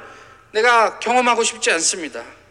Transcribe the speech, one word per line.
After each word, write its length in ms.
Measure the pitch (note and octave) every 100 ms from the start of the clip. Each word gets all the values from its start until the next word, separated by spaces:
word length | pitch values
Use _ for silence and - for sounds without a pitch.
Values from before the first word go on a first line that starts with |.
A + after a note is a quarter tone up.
| - - - - _
내가 460 | G#3+ A#3 A#3 G#3 -
경험하고 460 | A3 B3 B3 A#3
싶지 260 | A3+ A3+ A#3+
않습니다. 540 | E3+ E3 G3 D3+ A#2 A2+ - _